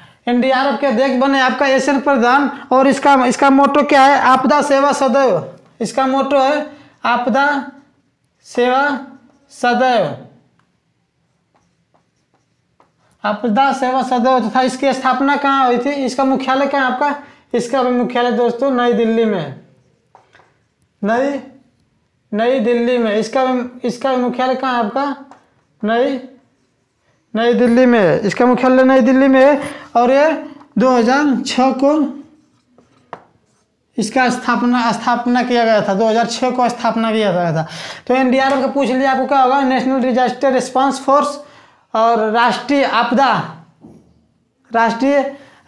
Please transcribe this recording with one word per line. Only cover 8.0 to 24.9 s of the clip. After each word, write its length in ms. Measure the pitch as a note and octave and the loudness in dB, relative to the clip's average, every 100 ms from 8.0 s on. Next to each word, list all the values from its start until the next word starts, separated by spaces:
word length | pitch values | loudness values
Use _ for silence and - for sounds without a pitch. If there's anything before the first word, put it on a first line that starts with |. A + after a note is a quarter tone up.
| _ _ _ _ - | _ _ _ _ -10
सेवा 640 | - B3 C4 C#4+ C#4 - - _ _ _ | -4 0 0 0 -4 -10 -20 _ _ _
सदैव, 640 | - B3 A#3 B3+ A#3 D#3 - - _ _ _ _ _ _ _ _ _ _ _ _ _ _ _ _ _ _ _ _ _ _ _ _ _ _ _ _ _ | -6 -2 0 2 0 -2 -6 -16 _ _ _ _ _ _ _ _ _ _ _ _ _ _ _ _ _ _ _ _ _ _ _ _ _ _ _ _ _
आपदा 480 | G#3 G#3 B3 G#3 C#4 | -6 -4 -2 0 0
सेवा 300 | C4 B3+ C4 | 0 -2 -2
सदैव। 460 | B3 B3 B3 B3+ G#3+ | -2 0 2 0 0
तथा 120 | B3+ | 0
इसकी 300 | B3+ C4 C#4 | -2 -2 -2
स्थापना 440 | B3+ C4 B3+ C#4 C#4 | -2 -2 0 0 0
कहाँ 300 | C#4 C#4 B3+ | 0 0 0
हुई 120 | A#3+ | 0
थी? 120 | C4 C#4+ | -2 -4
इसका 200 | B3+ B3+ | -4 -2
मुख्यालय 420 | C4+ C4 - C4 C#4 | -2 -2 -2 -2 -2
कहाँ 240 | C#4 C4 | -2 -2
आपका? 220 | B3+ D4 C#4 - - _ | -2 -4 -4 -12 -20 _
इसका 280 | A#3+ - C4+ | -6 -4 -2
भी 80 | B3 | -2
मुख्यालय 420 | B3 A#3 B3 B3 | -2 -2 -2 -2
दोस्तों 380 | A3 A#3+ A#3 C#4 | 0 -2 0 -2
नई 220 | B3 A#3+ | 0 0
दिल्ली 320 | A#3 A3+ A3+ | 0 0 0
में 140 | A3 G3 | 0 -2
है। 100 | C#3+ B2+ - _ _ _ _ _ _ _ _ _ _ _ _ - | -6 -12 -20 _ _ _ _ _ _ _ _ _ _ _ _ -8
नई, 380 | G3+ A#3 C#4 C#4 - - _ _ _ _ _ _ - | -4 -2 -2 -6 -12 -20 _ _ _ _ _ _ -8
नई 280 | G#3 A#3+ C4+ | -4 0 0
दिल्ली 360 | A3 A#3+ A#3+ B3 | 0 0 0 0
में। 160 | A3+ G#3 | 0 -2
इसका, 260 | A3 C4+ B3+ B3+ A#3+ - | -2 -2 0 -2 -6 -8
इसका 320 | A#3+ - C4+ B3+ | -8 -4 -2 -2
मुख्यालय 380 | B3 - B3+ | -2 -2 -4
कहाँ 300 | B3+ C4 A#3+ | -2 -2 -2
आपका? 320 | G#3+ | -2